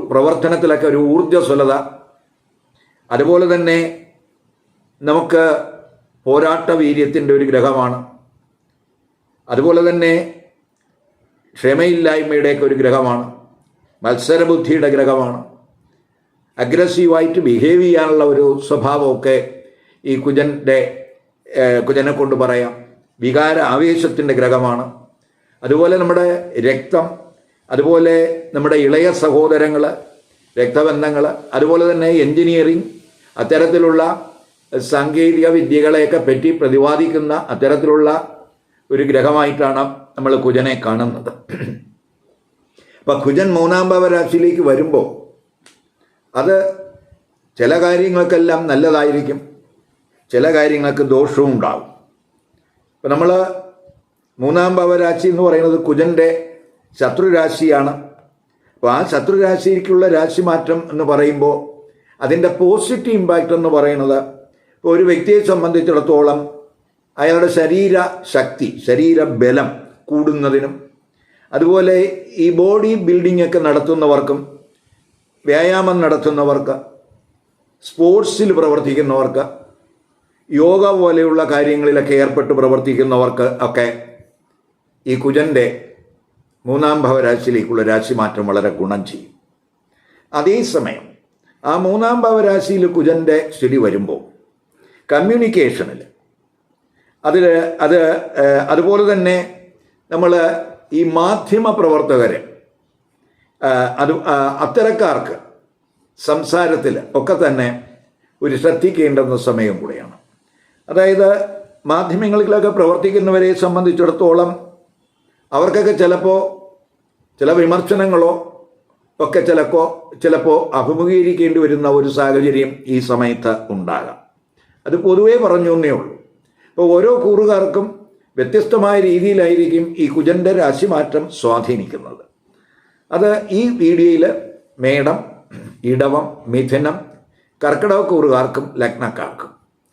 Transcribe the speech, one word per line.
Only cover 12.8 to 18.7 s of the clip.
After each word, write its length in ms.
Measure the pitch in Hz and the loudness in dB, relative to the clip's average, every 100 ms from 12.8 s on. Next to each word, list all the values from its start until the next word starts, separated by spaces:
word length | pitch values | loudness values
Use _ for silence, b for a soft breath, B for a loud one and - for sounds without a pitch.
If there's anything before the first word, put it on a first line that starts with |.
ഗ്രഹമാണ്, 440 | 127 131 127 120 120 - - _ _ _ _ _ 113 | 2 2 0 -2 -6 -16 -20 _ _ _ _ _ -4
മത്സരബുദ്ധിയുടെ 840 | 123 - 165 165 165 - 156 143 139 | -4 0 2 2 0 0 0 2 2
ഗ്രഹമാണ്. 420 | 131 135 123 123 - - _ _ _ _ _ _ _ _ _ - | 2 0 -2 -6 -14 -20 _ _ _ _ _ _ _ _ _ -8
അഗ്രസീവായിട്ട് 760 | 123 160 175 175 175 165 165 - 143 | -2 0 2 2 2 2 2 0 0
ബിഹേവ് 360 | 117 143 180 180 | 2 2 2 4
ചെയ്യാനുള്ള 380 | 170 156 156 147 | 2 2 2 2
ഒരു 120 | 139 143 139 | 2 2 0
സ്വഭാവമൊക്കെ 720 | 139 | -2